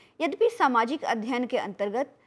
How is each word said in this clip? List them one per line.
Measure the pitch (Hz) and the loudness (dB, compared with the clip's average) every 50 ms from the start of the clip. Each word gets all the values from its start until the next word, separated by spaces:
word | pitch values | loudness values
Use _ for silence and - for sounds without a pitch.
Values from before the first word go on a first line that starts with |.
| - _ _ - | -20 _ _ -4
यद्यपि | 320 294 339 - 466 466 | -4 -2 0 2 2 2
सामाजिक | - - 349 269 247 226 233 233 311 - - | 4 4 2 4 4 4 2 0 -2 -4 -2
अध्ययन | - 233 220 208 247 254 240 247 | -2 -2 -2 -2 -2 -2 -2 -2
के | - 254 208 | -2 -2 -2
अंतर्गत | - 202 180 - 202 202 202 247 294 - - _ _ | -4 -4 -6 -4 -4 -4 -2 -4 -4 -6 -8 _ _